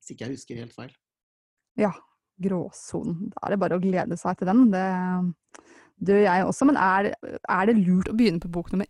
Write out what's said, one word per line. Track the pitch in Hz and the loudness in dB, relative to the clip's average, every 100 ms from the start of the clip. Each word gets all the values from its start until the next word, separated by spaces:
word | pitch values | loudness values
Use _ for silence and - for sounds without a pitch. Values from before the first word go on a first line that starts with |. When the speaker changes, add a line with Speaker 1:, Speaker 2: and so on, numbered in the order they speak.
Speaker 1:
hvis | - - | -20 -14
ikke | 120 | -12
jeg | 131 | -12
husker | - 120 | -12 -14
helt | 117 | -14
feil. | - 123 _ _ _ _ _ _ _ _ - | -16 -20 _ _ _ _ _ _ _ _ -2
Speaker 2:
Ja, | 208 - _ _ _ - | -2 -2 _ _ _ -8
Gråsonen. | 185 185 - - - 170 - 170 214 | -4 -4 -6 -12 -10 -8 -6 -6 -8
Da | - - | -8 -4
er | |
det | 202 | -2
bare | 180 185 | 0 0
å | |
glede | 190 180 - 170 | 0 -2 -4 -6
seg | 180 185 | -6 -4
til | 180 | 0
den. | 226 247 | 4 4
Det, | 185 190 185 180 180 180 - _ - _ - _ - | 2 -2 -2 -2 -2 -4 -6 _ -20 _ -20 _ -6
det | 170 202 | 2 4
gjør | |
jeg | 208 180 180 | 4 4 0
også, | - 269 | 2 2
men | 277 | 4
er, | 190 190 202 - - - - | 2 2 0 -4 -10 -10 -4
er | 185 202 | 0 2
det | 226 180 | 4 4
lurt | 185 - | 2 2
å | 220 | 4
begynne | 226 170 | 2 2
på | 175 | -4
bok | 170 170 | -6 -4
nummer | 185 | -4